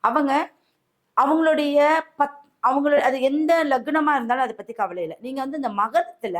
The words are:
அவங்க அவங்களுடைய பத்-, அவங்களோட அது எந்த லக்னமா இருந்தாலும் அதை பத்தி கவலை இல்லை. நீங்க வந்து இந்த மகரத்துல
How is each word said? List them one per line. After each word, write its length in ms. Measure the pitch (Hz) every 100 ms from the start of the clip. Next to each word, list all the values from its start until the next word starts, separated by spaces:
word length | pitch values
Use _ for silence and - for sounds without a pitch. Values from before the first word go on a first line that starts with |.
அவங்க 320 | - 262 277 269 339 _ _ _ _ _ _ -
அவங்களுடைய 600 | 269 320 320 311 294 285 294 320 320 _
பத்-, 200 | 285 - _ _
அவங்களோட 380 | 240 269 285 285 277
அது 80 | 269
எந்த 320 | 262 294 311 330
லக்னமா 480 | 311 262 233 311 302
இருந்தாலும் 300 | 285 233 254
அதை 100 | 247 -
பத்தி 160 | 202
கவலை 300 | 226 196 175
இல்லை. 140 | 165 165
நீங்க 180 | 240 269
வந்து 180 | 269 294
இந்த 100 | 262 202
மகரத்துல 560 | 214 294 349 - 214 175